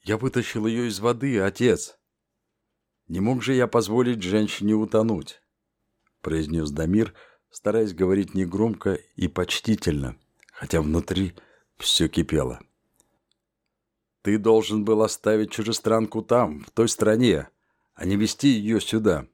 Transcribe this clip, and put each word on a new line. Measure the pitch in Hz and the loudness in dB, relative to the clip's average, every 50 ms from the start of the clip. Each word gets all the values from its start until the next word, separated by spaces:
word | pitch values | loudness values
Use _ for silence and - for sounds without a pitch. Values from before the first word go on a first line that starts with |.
«Я | _ - 107 | _ -4 -4
вытащил | 104 120 131 - 123 113 - - 117 107 | -2 -2 -2 -2 -2 -4 -2 -6 -2 -2
ее | 117 113 120 120 | -2 -2 -2 -2
из | 120 104 92 | -4 -4 -2
воды, | 104 117 120 117 135 139 123 104 | -2 -2 0 0 -2 -2 0 0
отец! | 95 101 - - 120 120 107 - - - - _ _ _ _ _ _ _ _ _ _ _ _ _ _ _ _ _ _ _ _ _ _ | 0 0 0 2 2 2 2 2 -2 -12 -16 _ _ _ _ _ _ _ _ _ _ _ _ _ _ _ _ _ _ _ _ _ _
Не | _ 80 92 | _ -4 -2
мог | 98 110 131 123 | 0 0 0 -2
же | - 131 135 | -2 0 2
я | 127 123 117 | 2 2 2
позволить | - 120 110 95 107 123 123 120 123 110 | 2 0 0 2 0 2 2 2 0 -2
женщине | 90 90 98 107 107 101 - - 98 104 107 | -2 0 0 0 0 0 -4 -4 0 0 2
утонуть», | 107 110 107 - 110 110 113 107 85 - - - _ _ _ _ _ _ _ _ _ _ _ _ _ _ _ _ _ | 0 0 0 0 0 2 2 -2 -4 -6 -12 -18 _ _ _ _ _ _ _ _ _ _ _ _ _ _ _ _ _
произнес | - - 78 80 80 73 80 82 78 73 | -6 -4 -2 -2 -2 -2 -2 -4 -4 -4
Дамир, | 71 76 80 82 95 107 113 107 - - - _ _ _ _ _ | -4 -4 -2 2 2 2 2 0 -4 -18 -20 _ _ _ _ _
стараясь | - - _ 104 104 113 110 104 85 | -20 -6 _ -2 0 0 0 -2 0
говорить | 78 92 90 98 98 98 78 - | -2 0 2 2 0 0 -2 -2
негромко | 95 95 87 87 98 110 117 107 - - 98 95 - _ _ _ | -2 -2 -2 0 0 0 0 -2 -2 -2 -4 -4 -4 _ _ _
и | - 92 80 | -4 -4 -4
почтительно, | - - 90 - - - - - 110 - - 87 78 71 67 64 64 _ _ _ _ _ _ _ | -2 -4 -4 -2 -4 -6 -2 -2 -2 0 0 -2 -2 -2 -4 -6 -10 _ _ _ _ _ _ _
хотя | _ - - - - 82 | _ -16 -8 -2 -2 0
внутри | 78 76 78 85 80 - 92 90 98 90 - - _ _ _ _ _ _ _ | 0 2 0 -2 -2 -2 -2 -2 -2 -4 -6 -14 _ _ _ _ _ _ _
все | _ - - - - 82 80 | _ 0 0 2 2 2 0
кипело. | - - 80 - - 76 65 64 60 - - _ _ _ _ _ _ _ _ _ _ _ _ _ _ _ _ _ _ _ _ _ _ _ _ _ _ _ _ _ _ _ | 0 -2 -2 0 0 -2 -2 -2 -6 -12 -16 _ _ _ _ _ _ _ _ _ _ _ _ _ _ _ _ _ _ _ _ _ _ _ _ _ _ _ _ _ _ _
«Ты | _ 101 104 110 | _ 0 0 2
должен | 101 113 110 110 107 107 107 107 101 | 4 4 4 4 4 0 -2 -2 0
был | 110 110 107 | 2 2 2
оставить | 110 110 - - - 107 110 107 110 104 | 2 0 -2 -2 0 0 2 2 0 -2
чужестранку | - - 104 110 110 - - 110 113 113 113 110 - - | -4 -6 -4 -4 -4 -2 0 0 2 2 0 -2 -4 -8
там, | - - 117 123 120 82 76 73 57 | -2 2 2 2 2 0 -4 -10 -16
в | - | -8
той | _ - 117 113 | _ 2 2 2
стране, | - - 110 107 107 113 127 117 90 73 69 - _ _ _ _ _ _ _ _ _ | 2 2 2 2 4 4 4 4 4 2 -2 -10 _ _ _ _ _ _ _ _ _
а | - - | -8 -4
не | 92 101 | -2 0
везти | 101 110 110 - - 135 143 | 0 0 -2 -2 2 2 2
ее | 127 107 101 107 113 104 | 2 2 0 0 0 0
сюда». | - - - 110 107 101 85 76 69 _ | -2 0 -2 2 2 2 0 0 -4 _